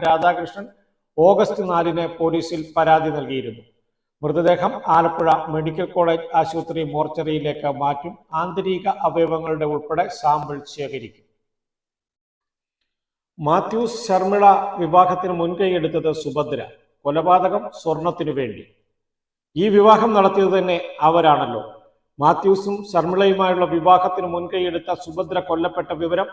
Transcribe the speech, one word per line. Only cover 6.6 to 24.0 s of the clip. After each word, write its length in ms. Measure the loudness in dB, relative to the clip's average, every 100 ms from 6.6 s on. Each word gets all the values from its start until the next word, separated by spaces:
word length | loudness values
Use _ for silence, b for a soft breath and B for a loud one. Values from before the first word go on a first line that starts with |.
| -6 -6
മോർച്ചറിയിലേക്ക് 840 | -4 -4 -4 -4 -4 -4 -4 -4 -6
മാറ്റും. 500 | -4 -4 -4 -10 -16 _
ആന്തരിക 540 | -6 -6 -6 -4 -4 -4
അവയവങ്ങളുടെ 760 | -4 -2 0 0 -2 -4 -4 -4
ഉൾപ്പെടെ 420 | -4 -4 -4 -4
സാമ്പിൾ 540 | -2 0 0 -2 -12 -12
ശേഖരിക്കും. 560 | -12 -10 -10 -14 _ _ _ _ _ _ _ _ _ _ _ _ _ _ _ _ _ _ _ _ _ _ -6
മാത്യൂസ് 680 | 0 0 0 -2 -4 -4 0
ശർമിള 380 | 0 2 4 6 6 2 -4
വിവാഹത്തിന് 560 | 2 6 4 2 -4
മുൻകൈയെടുത്തത് 800 | -4 -4 -2 0 0 -2 -2 -4
സുഭദ്ര. 560 | -4 -4 -4 -4 -4 -10 -16 _ _
കൊലപാതകം 680 | -2 0 4 4 4 -2 -6 -8
സ്വർണത്തിനു 480 | -4 -2 -4 -4 -4
വേണ്ടി. 340 | -4 -6 -8 -16 _ _ _ _ _ _ _ _ -2
ഈ 140 | 4
വിവാഹം 440 | 6 8 6 4
നടത്തിയത് 440 | 4 4 4 2 2
തന്നെ 240 | 0 -2 -4 0
അവരാണല്ലോ. 800 | 2 4 4 4 0 -6 -10 -18 _ _ _ 0
മാത്യൂസും 640 | 2 2 2 2 0 -8 -4
ശർമിളയുമായുള്ള 720 | -2 0 2 2 2 0 0 0
വിവാഹത്തിന് 600 | 2 4 4